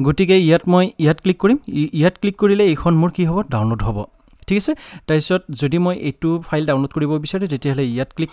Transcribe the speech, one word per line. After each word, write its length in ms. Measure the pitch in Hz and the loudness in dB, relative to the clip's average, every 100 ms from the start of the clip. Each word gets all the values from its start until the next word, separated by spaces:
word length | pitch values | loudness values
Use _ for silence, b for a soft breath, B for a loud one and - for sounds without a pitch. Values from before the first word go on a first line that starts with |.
গতিকে 360 | 135 147 185 190 | 0 2 2 4
ইয়াত 300 | 165 170 - | 4 2 4
মই 220 | 180 185 - | 2 2 0
ইয়াত 220 | 151 160 | 0 2
ক্লিক 240 | 190 180 | 0 0
কৰিম। 120 | 196 277 - | 2 0 -2
ই-, 200 | 147 151 | -4 -2
ইয়াত 220 | 156 165 185 | 0 0 0
ক্লিক 160 | 202 196 | -4 0
কৰিলে 280 | 208 202 | 2 4
এইখন 300 | 202 156 175 | 2 2 2
মোৰ 160 | 160 170 | 2 2
কি 140 | 175 | 0
হ'ব, 180 | 170 180 214 | -2 -2 -2
ডাউনলোড 320 | 113 110 113 | -2 -2 -2
হ'ব। 220 | 117 104 104 _ _ _ - | -2 -4 -8 _ _ _ -4
ঠিক 100 | 196 | -2
আছে, 180 | 285 302 B B - | -2 -4 B B -2
তাৰপিছত 340 | 156 151 185 - | -2 0 -2 -4
যদি 280 | 131 143 165 | -6 -2 0
মই 180 | 180 180 | 0 -2
এইটো 460 | 147 - 165 170 165 | -6 -4 -4 -4 -4
ফাইল 160 | 156 156 | -4 0
ডাউনলোড 240 | 135 135 | -2 -2
কৰিব 280 | 160 147 151 | -2 -2 -4
বিচাৰোঁ, 280 | 147 190 190 | -4 -6 -4
তেতিয়াহ'লে 400 | 139 143 135 131 | -4 -2 -2 -2
ইয়াত 220 | 117 135 - | -4 -6 -6
ক্লিক 140 | 160 | -8